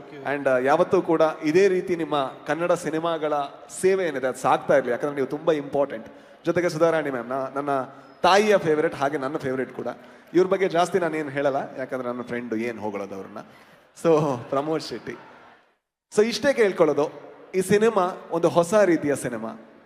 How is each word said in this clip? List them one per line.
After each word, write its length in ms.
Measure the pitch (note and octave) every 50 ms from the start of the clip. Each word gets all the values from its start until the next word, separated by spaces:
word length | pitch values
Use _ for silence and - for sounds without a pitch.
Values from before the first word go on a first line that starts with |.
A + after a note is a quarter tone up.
| - - - D3 C3+ B2+ C#3
And, 140 | C#3+ C#3 C3+
ಆ, 80 | C3 B2+
ಯಾವತ್ತೂ 440 | B2+ C3+ D3 D#3+ F3+ F3+ - F#3
ಕೂಡ 200 | D#3+ - E3+ D#3+ D#3+ D#3 D#3 - D#3
ಇದೇ 240 | D3+ D3+ F3+ G3 G3
ರೀತಿ 280 | F#3 F#3 F3+ F#3 F3
ನಿಮ್ಮ 360 | E3 E3 D3 D3+ D3 C3+ B2+ - - - -
ಕನ್ನಡ 240 | D3+ D#3+ E3+ F3+
ಸಿನಿಮಾಗಳ 640 | F3+ E3 D#3+ D#3 D3+ D#3+ D#3+ E3+ E3 D#3+ D3+ D3+ D3+ D3 C#3 C#3 - - - - - -
ಸೇವೆ 260 | - F#3 G3 F#3+ F#3 E3
ಏನಿದೆ, 200 | C#3+ C3 C3 B2+
ಅದು 100 | B2 -
ಸಾಗ್ತಾ 400 | - C3+ C#3+ - - - E3+ C#3
ಇರ್ಲಿ, 140 | B2 B2
ಯಾಕಂದ್ರೆ 240 | A#2+ A#2 - D3 C#3+
ನೀವು 120 | C#3+ C3 B2+
ತುಂಬಾ 260 | D#3 D3 D#3 E3 D#3+
ಇಂಪಾರ್ಟೆಂಟ್. 540 | D3 C#3+ C#3+ - C#3 C#3+ C3+ C#3 A2+ A2 - - - - - - - -
ಜೊತೆಗೆ 240 | E3 E3+ F3 F3 F3
ಸುಧಾರಾಣಿ 420 | D3 D#3 E3 E3 D#3+ D#3+ D3+ D3
ಮ್ಯಾಮ್, 180 | C3+ B2 A#2 A#2+
ನಾ-, 260 | B2+ C#3 C3 C3 C3
ನನ್ನ 280 | C#3 C#3+ D3 C#3 C3+ B2+ A#2+ - - - - - - -
ತಾಯಿಯ 340 | F3 F#3 G3+ G#3+ G#3+ G#3 F#3
ಫೇವರೇಟ್, 380 | E3 E3 D3+ D3+ D#3 E3 E3
ಹಾಗೆ 220 | C3+ C#3 C#3+ D3 D3
ನನ್ನ 200 | C3 C3+ D3+ D#3
ಫೇವರೇಟ್ 360 | D3 C3+ C3 C3+ B2+ A2 -
ಕೂಡ. 140 | - A2+ A#2 C3+ - - - - - - - -
ಇವ್ರ 140 | E3 F#3 F#3
ಬಗ್ಗೆ 220 | F#3+ F#3+ F#3+ F#3
ಜಾಸ್ತಿ 300 | D#3 E3 F3+ F3 F#3 F#3+
ನಾನು 180 | E3+ E3 D#3 D#3
ಏನು 120 | D#3 C#3+
ಹೇಳಲ್ಲ, 280 | C3+ C#3+ C#3+ C#3+ C3 C#3 - - - -
ಯಾಕಂದ್ರೆ 320 | C3 B2+ C#3 B2+ B2+ B2
ನನ್ನ 120 | A#2+ B2
ಫ್ರೆಂಡ್, 320 | A#2+ A#2+ A#2+ A#2+ A#2+ A#2+ A2
ಏನು 280 | A2 A2+ A#2+ A2+ G#2+
ಹೊಗಳೋದು 340 | G#2 A2 G2+ G2+ G2+ F#2+ G2
ಅವ್ರನ್ನ. 220 | G2 G2 G2 G2+ G#2+ - - - - - - - - _ _ _ - -
So, 340 | E3+ E3 D3 D#3 D3 C3 A#2+ B2 -
ಪ್ರಮೋದ್ 340 | - C3+ C#3+ D#3 D#3+ D3+ -
ಶೆಟ್ಟಿ. 340 | - C3 A2 - - - - - - - - - - - _ _ _ _ _ _ _ _ _ _ _ - -
So, 80 | G#3+
ಇಷ್ಟೇ 280 | A#3 A3+ - - C#4+ C4+
ಕೇಳ್ಕೊಳ್ಳೋದು, 800 | - A3+ G3 F3 - E3+ D3+ C#3+ C#3+ D3 D#3 - - - - - - - - -
ಈ 60 | F#3
ಸಿನಿಮಾ 680 | F#3 - G#3 G#3 A3 A#3 A3 G3+ F3+ F3+ F#3 - - -
ಒಂದು 180 | - E3 E3+ E3
ಹೊಸ 240 | C3 E3+ E3+ E3+ G#3+
ರೀತಿಯ 420 | G#3+ G#3 F#3 E3+ D3+ D3 D3 C#3
ಸಿನಿಮಾ. 340 | C3+ C#3 C3 A#2+ A2+ A2 A2+ A#2 - - - - - -